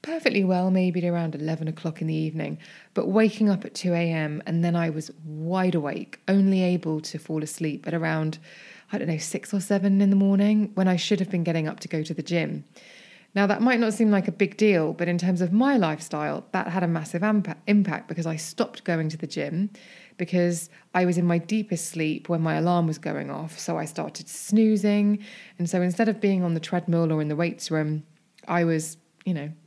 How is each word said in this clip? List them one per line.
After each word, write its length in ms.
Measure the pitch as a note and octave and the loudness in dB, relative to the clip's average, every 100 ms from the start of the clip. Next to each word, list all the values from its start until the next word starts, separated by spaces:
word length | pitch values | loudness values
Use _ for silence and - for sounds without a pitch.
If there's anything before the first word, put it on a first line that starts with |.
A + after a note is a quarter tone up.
perfectly 420 | - E4 C#4+ G3+ | -8 -2 0 2
well, 260 | F#3+ F3+ F#3 | 2 2 2
maybe 340 | F#3 F#3 F3 | 2 2 0
at 80 | F3 | -2
around 220 | E3+ E3 | -2 -4
eleven 340 | D3 D3+ D#3+ D#3+ | -4 -4 -4 -4
o'clock 320 | D#3+ E3+ D#3+ | -6 -8 -4
in 60 | D#3+ | -4
the 80 | |
evening, 460 | D#3 D#3 D#3 D3+ D#3 - - - | -2 -4 -4 -8 -10 -14 -20 -8
but 140 | - F3+ | -4 0
waking 420 | G3+ A3 G#3+ G#3 | 2 2 2 2
up 160 | G3 - | 2 -4
at 80 | |
two 180 | - F3+ | -6 -2
A 200 | E3+ E3+ | 0 0
M, 280 | D#3+ D3+ D3+ - | -2 -2 -6 -4
and 180 | E3 | 0
then 120 | E3+ E3+ | 2 2
I 160 | E3 | 0
was 180 | D#3 D#3 - D#3 | -4 -10 -14 -14
wide 480 | D3+ D#3+ F#3 F#3 | -8 -2 0 2
awake, 460 | F3 D3 - - - - | 0 -2 -6 -10 -10 0
only 340 | G3 G3 F#3+ | 4 4 4
able 400 | F3+ F3+ D#3+ D#3 | 2 0 0 -4
to 160 | D#3 D#3 | -6 -12
fall 240 | - D#3 | -6 -4
asleep 460 | D3+ - D#3+ C#3+ - | -4 -4 -4 -4 -6
at 60 | E3 | -2
around, 420 | D#3+ D#3+ D#3 D#3 - - - - _ | 0 0 -2 -4 -16 -20 -20 -20 _
I 80 | G3+ | -4
don't 80 | E3+ | -2
know, 100 | D#3+ | -4
six 340 | - - - | -4 -8 -4
or 80 | G3+ | -4
seven 420 | F#3 G3+ G3 G3 | 0 2 4 4
in 100 | G3+ | 6
the 40 | G3 | 6
morning 540 | G3 G3 G3+ G#3+ G#3 - | 4 4 4 4 2 2
when 120 | F#3 | 2
I 80 | F3+ | 2
should 240 | - G3 | 0 0
have 120 | F#3 | 0
been 120 | F3+ | 0
getting 240 | E3+ E3 D#3 | 0 0 -2
up 120 | D#3 | -6
to 80 | - | -6
go 160 | D#3+ | -4
to 100 | D#3 | -4
the 80 | E3 | -6
gym. 440 | D#3 E3+ D3+ C#3+ - - - - - - _ | -2 -2 -2 -6 -12 -20 -20 -20 -20 -20 _
Now, 140 | G3 G3+ | 0 2
that 160 | G#3 | 4
might 160 | A#3+ A#3+ | 4 4
not 160 | A3+ G#3+ | 2 4
seem 160 | A3 | 4
like 160 | G3+ F#3+ | 4 2
a 40 | |
big 260 | E3 G3+ - | 0 0 4
deal, 360 | G#3+ F3+ D#3 | 4 4 2
but 140 | E3 E3+ | -2 -2
in 100 | F3 | 0
terms 240 | F3+ F3+ | 2 2
of 100 | F3+ | 2
my 240 | G3+ C4 C4 | 4 4 4
lifestyle, 720 | E3 D#3 - D3+ D3+ D3 - | 2 -2 -6 -4 -4 -4 -4
that 160 | F#3 - | -4 -2
had 160 | F3 | -2
a 40 | F3 | 0
massive 360 | E3 D#3+ E3+ | -2 -2 -2
ampa-, 340 | G#3 G#3+ F#3+ D#3+ - | 2 2 0 -6 2
impact 420 | G#3 F#3 D3+ - | 4 4 -2 -6
because 200 | D#3+ E3 | -6 -4
I 80 | D#3 | -6
stopped 480 | - - - - | -8 -4 -4 -4
going 260 | - E3 D#3 | -2 -2 -2
to 80 | D#3+ | -4
the 80 | C#3+ | -8
gym 460 | - C#3+ D#3+ G3+ - - - - - | -6 -4 -2 -4 -6 -20 -20 -20 -8
because 520 | F3 F3+ F3 E3+ - - _ | -2 2 2 0 -6 -14 _
I 120 | F3+ F3+ | 0 2
was 120 | F3 | 2
in 80 | F3 | 2
my 140 | E3+ | 0
deepest 480 | E3 G#3+ G#3 E3+ - | 0 -4 -2 -4 -4
sleep 420 | D#3+ D#3 - - | -4 -2 -4 -2
when 120 | E3 | -2
my 160 | E3 D#3 | 0 0
alarm 280 | E3+ F3 E3 | 2 2 2
was 140 | D#3 | -2
going 320 | D#3 D3+ C#3+ | -6 -6 -6
off, 260 | D3 D#3+ - | -8 -10 -10
so 220 | - E3 | -6 -6
I 60 | D#3 | -6
started 440 | - D#3 - - | -8 -8 -10 -14
snoozing. 960 | - - G#3 A3 G#3+ G#3 G#3 G#3 G#3 G#3 - - - | -12 0 4 4 4 2 2 2 0 -6 -20 -20 -6
And 100 | E3+ | -2
so 140 | F#3 | 0
instead 280 | F3+ F3 A3+ | 0 2 0
of 120 | G#3+ | 2
being 220 | G3+ F#3+ | 0 2
on 100 | F3 | 0
the 60 | E3 | -2
treadmill 520 | - F3+ F3 E3+ E3 | -2 -4 0 2 2
or 120 | D#3 | 0
in 40 | D3+ | 0
the 80 | D3+ | 0
weights 360 | E3+ - - | -2 -4 -4
room, 320 | D#3 D3+ D#3 - _ _ _ - | -2 -2 -4 -8 _ _ _ -2
I 180 | F3 E3+ | 0 2
was, 320 | D#3+ D#3 - _ _ F#3+ | 0 -2 -12 _ _ -4
you 80 | |
know 160 | E3 D3 D#3+ | -4 -6 -12